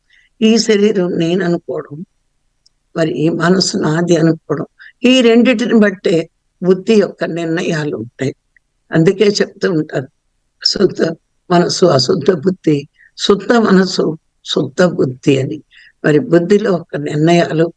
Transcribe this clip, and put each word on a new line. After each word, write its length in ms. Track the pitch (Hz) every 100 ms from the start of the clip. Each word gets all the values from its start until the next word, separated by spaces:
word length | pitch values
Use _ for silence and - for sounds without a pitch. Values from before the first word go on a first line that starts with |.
| _ _ _ -
ఈ 160 | 220 226
శరీరం 600 | 226 202 208 202 180 175
నేను 260 | 165 185
అనుకోవడం, 600 | 175 170 - 156 - 143 190 _ _ _ _ _ _ _ _ 165
మరి 220 | 160 131
ఈ 100 | 156
మనసు 480 | 170 165 190 175 214
నాది 400 | 151 160 175 170
అనుకోవడం", 500 | 160 160 - 143 - _ - _
ఈ 160 | 240 262
రెండిటిని 540 | 233 226 240 226 247
బట్టే 540 | 220 208 190 202 165 165 _ _ -
బుద్ధి 320 | 180 185 185
యొక్క 300 | 220 180 -
నిర్ణయాలు 720 | 170 165 170 165 190 160 147 117
ఉంటాయి. 380 | 120 - 131 - _ _ _ _ -
అందుకే 320 | 165 165 190
చెప్తూ 480 | 208 202 - - 190
ఉంటారు, 360 | 160 151 151 131 _ _ _ _ _
"శుద్ధ 520 | - - 185 - 165 170 _ _ -
మనసు 360 | 175 147 - 175
అశుద్ధ 440 | - - 185 202
బుద్ధి, 580 | 180 185 185 - 147 151 _ _ -
శుద్ధ 340 | - 202 -
మనసు 640 | 240 202 185 185 - 170 160 _ _
శుద్ధ 380 | - 190 139 -
బుద్ధి" 560 | 180 170 147 127 151 135
అని. 240 | 127 - _ _ - _
మరి 140 | 175 147
బుద్ధిలో 540 | 127 165 175 202 214
ఒక 240 | 175 - 147
నిర్ణయాలు, 760 | 147 151 160 175 165 160 175